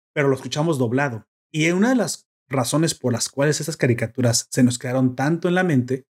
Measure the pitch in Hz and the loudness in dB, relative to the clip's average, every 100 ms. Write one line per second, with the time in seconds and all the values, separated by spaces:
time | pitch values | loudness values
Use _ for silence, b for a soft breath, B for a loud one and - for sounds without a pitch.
0 | _ 156 139 131 123 147 160 147 120 127 | _ -2 0 0 -2 -4 -2 0 0 0
1 | 143 110 - _ _ 156 156 180 226 262 | -2 -4 -14 _ _ -2 0 2 2 2
2 | 170 - _ _ _ 135 - 147 160 - | 0 -6 _ _ _ -4 0 0 0 -2
3 | 127 113 - - 147 147 151 156 139 120 | -2 -2 -4 0 0 0 -4 -2 0 0
4 | 113 - 123 117 - - 123 120 127 131 | -2 0 0 0 -2 2 2 2 -4 0
5 | 131 127 139 170 180 180 185 139 120 131 | 0 0 -2 0 0 0 2 2 0 -4
6 | - | -8